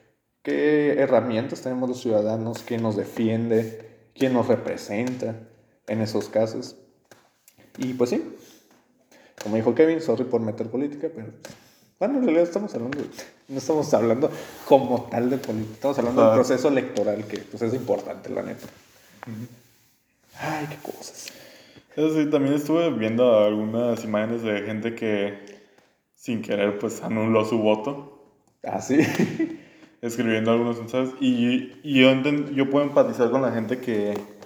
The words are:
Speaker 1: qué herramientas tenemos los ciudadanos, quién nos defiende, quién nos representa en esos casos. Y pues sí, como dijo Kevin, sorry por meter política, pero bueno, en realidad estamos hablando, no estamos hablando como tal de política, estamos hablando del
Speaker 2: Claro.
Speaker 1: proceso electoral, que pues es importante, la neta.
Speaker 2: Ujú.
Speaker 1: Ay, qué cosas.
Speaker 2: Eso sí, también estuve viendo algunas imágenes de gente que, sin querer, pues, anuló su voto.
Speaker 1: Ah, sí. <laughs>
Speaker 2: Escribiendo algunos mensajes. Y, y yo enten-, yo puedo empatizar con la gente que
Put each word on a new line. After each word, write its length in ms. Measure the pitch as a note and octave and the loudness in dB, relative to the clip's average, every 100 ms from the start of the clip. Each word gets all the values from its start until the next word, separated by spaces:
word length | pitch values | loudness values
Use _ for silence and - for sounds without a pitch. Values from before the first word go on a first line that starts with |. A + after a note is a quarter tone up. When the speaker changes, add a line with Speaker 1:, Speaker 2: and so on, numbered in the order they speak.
| _ _ _ _ | _ _ _ _
Speaker 1:
qué 500 | C#3+ C#3+ D3 D3+ D3 B2+ | -4 0 4 4 4 2
herramientas 600 | C3+ B2 A#2 A2 A#2+ - | 4 4 2 0 -2 -6
tenemos 280 | C3 B2+ B2+ | -6 -4 -4
los 100 | A#2+ | -4
ciudadanos, 640 | A#2 G#2+ G#2 A2+ A2+ A2 - | 0 2 2 -2 -4 -6 -6
quién 160 | A#2 | -2
nos 120 | A2+ G2+ | 0 -2
defiende, 840 | G2 - A2+ A2+ A#2 A2+ A2 - - - _ | -4 -2 0 0 2 0 0 -6 -16 -20 _
quién 200 | - C3 | -2 2
nos 140 | B2 A2+ | 2 2
representa 920 | A2 - - - G#2 B2+ B2+ A2+ A2+ - _ _ _ - | 0 0 -8 -6 -4 -4 -4 -6 -6 -14 _ _ _ -6
en 140 | A2 | -4
esos 280 | G#2+ G#2+ - | -2 -2 -2
casos. 480 | G#2+ A2+ B2 B2 - - _ _ - _ _ _ _ _ - | 0 0 -2 -10 -16 -20 _ _ -20 _ _ _ _ _ -8
Y 160 | C3 B2+ | -6 0
pues 160 | A#3+ | 0
sí, 120 | B3+ - - - - _ _ _ _ _ - _ - | 0 -4 -12 -20 -20 _ _ _ _ _ -20 _ -12
como 120 | G#2 A2 | -4 0
dijo 180 | A#2 A#2+ | 2 4
Kevin, 240 | D#3+ E3 | 4 4
sorry 220 | D#3+ A2+ B2 | 0 -2 0
por 140 | A#2 | -2
meter 280 | A2 G#2 A2+ | -2 -4 -6
política, 400 | B2 C#3+ - D#3+ | -4 -6 -6 -10
pero 140 | A2+ A2 - - - _ _ _ _ | -10 -14 -16 -20 -20 _ _ _ _
bueno, 160 | G#3 C#4 | -2 0
en 40 | |
realidad 200 | A#3+ D#3+ | 2 4
estamos 300 | F3 G3 G#3+ B2 | 2 0 -4 -6
hablando, 240 | A#2+ C#3+ - - - _ - | -6 -6 -8 -12 -20 _ -10
no 80 | C3+ | -6
estamos 360 | - D#3 C#3 | 0 0 2
hablando 360 | A2 A2+ A#2+ C#3+ - - - - | 2 4 2 0 -4 -14 -14 4
como 380 | C#3 B2 A#2 - | 4 4 -2 -2
tal 180 | B2 B2 | -2 0
de 80 | - | -2
política, 360 | - G#2+ G#2+ | -4 -6 -6
estamos 260 | - C#3 B2 | -6 -4 -2
hablando 220 | A#2+ B2+ | 0 4
del 80 | A2+ | 6
Speaker 2:
Claro. 140 | C3 B2 | 6 4
Speaker 1:
proceso 220 | B2+ D3+ | 2 2
electoral, 560 | C3+ - G#2 G#2 G#2 G#2+ | 2 0 -2 -2 -2 -6
que 140 | - | -10
pues 220 | - G#2 | -10 -6
es 100 | A2+ | -4
importante, 560 | B2+ G#2 G2 - - - | -2 -2 -4 -4 -12 -8
la 140 | G2 | -8
neta. 220 | - - - - _ _ _ - - | -8 -10 -16 -20 _ _ _ -20 -14
Speaker 2:
Ujú. 400 | A2 B2 - _ _ _ _ _ _ _ - | -12 -14 -16 _ _ _ _ _ _ _ -10
Speaker 1:
Ay, 280 | D3 D#3 D3 | -8 -6 -8
qué 80 | - - | -10 -12
cosas. 360 | - - - - - - - - - _ - | -12 -16 -16 -18 -18 -20 -20 -20 -20 _ -2
Speaker 2:
Eso 180 | D#3 | 0
sí, 160 | D#3 D3 | 2 2
también 240 | D3 C#3 D3 | 2 2 0
estuve 340 | D3 D#3+ E3+ | 0 2 2
viendo 480 | A#2+ A2 A#2 B2+ G#2+ | 0 0 4 6 6
algunas 600 | G#2 G#2+ G#2+ A2+ A#2+ A2+ | 6 2 -2 -2 0 -2
imágenes 400 | G#2+ G#2 A2 A#2 | -2 -2 -2 -2
de 180 | A2+ G#2 | -2 -2
gente 320 | G2+ G#2+ A#2 A#2 | -2 -4 -4 -4
que, 440 | A2+ G2+ G2+ G2+ - - - _ _ _ _ _ | -2 0 -2 -6 -14 -20 -20 _ _ _ _ _
sin 260 | - A2+ | -6 -6
querer, 360 | - G#2 G2+ G2+ | -2 0 0 0
pues, 220 | A2+ - | -4 -6
anuló 400 | A#2 A2 A2+ A2+ G#2+ | -4 -2 2 2 2
su 120 | A#2 | 2
voto. 600 | G#2+ G#2+ C#3+ C#3+ - - - _ _ _ | 2 2 0 -8 -10 -20 -20 _ _ _
Speaker 1:
Ah, 180 | - G#2 | -8 -6
sí. 180 | - C#3+ | 2 2
<laughs> 1040 | D3 - - - D#4+ - - - - _ | 4 2 0 -2 -4 -6 -18 -20 -20 _
Speaker 2:
Escribiendo 500 | A#2+ A2+ A#2 A2 A2+ | -6 -2 0 2 2
algunos 260 | A#2 A#2+ A#2 | 2 2 -2
mensajes. 300 | A2+ B2+ C3 C3 | -4 -2 -2 0
Y, 520 | C3 A#2+ A#2+ B2+ - - | 2 2 2 2 -2 -10
y 180 | D3+ C3+ | 0 6
yo 100 | C3 | 8
enten-, 420 | C3 C#3 D3 C3+ | 6 2 0 -2
yo 160 | C#3 C#3 | 0 2
puedo 160 | C#3 C#3+ | 2 4
empatizar 460 | C#3+ B2 A2+ A#2 | 4 4 4 2
con 100 | C3+ | 2
la 100 | B2+ | 0
gente 280 | A2+ G#2+ B2+ | -2 -4 -4
que 340 | - G#2+ G#2 G2+ - - | -2 -2 -2 -4 -8 -18